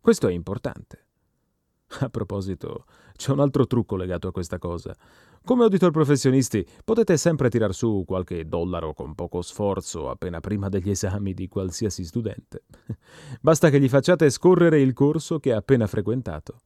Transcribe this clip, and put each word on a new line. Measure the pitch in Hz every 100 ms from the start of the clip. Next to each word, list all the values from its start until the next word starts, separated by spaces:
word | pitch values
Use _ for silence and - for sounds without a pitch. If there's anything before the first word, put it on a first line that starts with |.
Questo | - 226 107
è |
importante. | 87 82 98 - - - - _ _ _ _ _ _ _ _ _ -
A | 131
proposito, | - 101 101 95 87 - - _ _ _ _
c'è | -
un | 139
altro | 143 139 123
trucco | 120 107 95
legato | 90 87 92
a |
questa | 92 85 90
cosa. | 87 87 - - _ _ _ _
Come | - 254
auditor | 226 190 180
professionisti | 156 143 147 135 131 120 107 90 _
potete | - 220 226 160
sempre | - 160 127
tirar | 117 107
su | 95 117 104 87
qualche | 92 90 87 80
dollaro | 85 87 87 80
con | 73 65
poco | 76 85 87
sforzo | 87 - 104 95 - 85 69
appena | 62 92 85
prima | 87 104 98
degli | 98 92
esami | 98 - 101 98
di | 95 95
qualsiasi | - 95 - 110 -
studente. | 87 120 110 - - - _ _ _
<laughs> | 113 _ - 147 127
Basta | - 160 165
che | 143
gli | 139
facciate | 135 131 180 156
scorrere | - 175 180 170 156
il | 135
corso | 120 139 156 - 165
che | 139
ha | 110
appena | - 135 107
frequentato. | - 101 123 117 78 - -